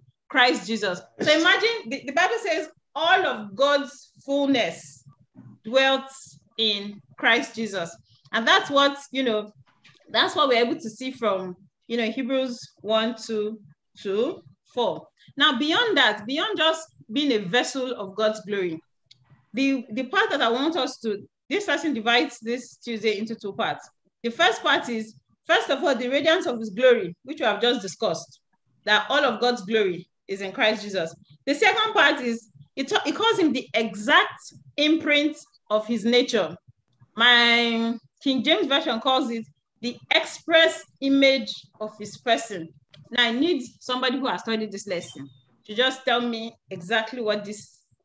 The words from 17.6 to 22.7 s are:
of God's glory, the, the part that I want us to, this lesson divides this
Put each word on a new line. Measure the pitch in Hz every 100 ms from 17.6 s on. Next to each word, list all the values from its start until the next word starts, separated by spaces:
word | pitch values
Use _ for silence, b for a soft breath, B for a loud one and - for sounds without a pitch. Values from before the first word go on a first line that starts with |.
| - 269 254
of | 240 190 196
God's | 214 214
glory, | 180 202 180 160 _ _ _ _ _ _ _
the, | 233 277 269 226
the | 214
part | 254 392 440
that | 285
I | 233
want | 240 302 320
us | 254 -
to, | 226 202 - _ _
this | 392 403
lesson | 285 311
divides | 226 214 240 285 -
this | 226 247 -